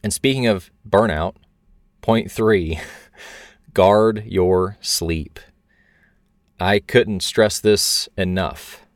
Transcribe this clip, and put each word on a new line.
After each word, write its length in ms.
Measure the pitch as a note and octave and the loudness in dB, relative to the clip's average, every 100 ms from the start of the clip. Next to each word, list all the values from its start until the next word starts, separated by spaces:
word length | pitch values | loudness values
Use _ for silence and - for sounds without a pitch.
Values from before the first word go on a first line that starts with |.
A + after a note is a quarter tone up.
And 80 | G#2+ | -6
speaking 360 | - C3+ C3+ A#2+ | -2 -2 0 0
of 240 | F#2+ - _ G#2+ | -2 -6 _ 0
burnout, 480 | G2+ A2 D2+ F2 - _ _ _ _ _ _ | 2 2 -2 -4 -8 _ _ _ _ _ _
point 300 | - A2+ - | -2 0 -2
three, 480 | - A2 G2+ D#2+ D#2+ - - - _ | -2 2 2 0 -6 -10 -20 -20 _
<laughs> 480 | - - - _ _ | -20 -20 -20 _ _
guard 500 | - F#2+ G#2 A2 G#2+ | 2 4 6 4 0
your 520 | G#2+ F#2 F#2 F#2 F#2 G2+ | -4 0 2 2 0 -6
sleep. 580 | - - E2+ D#2+ C#2+ - - _ _ _ _ _ _ _ _ _ _ _ | -6 -4 -2 -4 -6 -16 -20 _ _ _ _ _ _ _ _ _ _ _
I 200 | F2+ G#2 | 0 0
couldn't 420 | - B2 A2 G2 | 2 0 0 -4
stress 380 | - - G#2+ - | -4 0 0 2
this 500 | G#2+ G#2 - - - - | 0 2 0 -4 -6 -4
enough. 680 | F#2 F#2 F2 - - - _ | -2 -2 -4 -8 -20 -20 _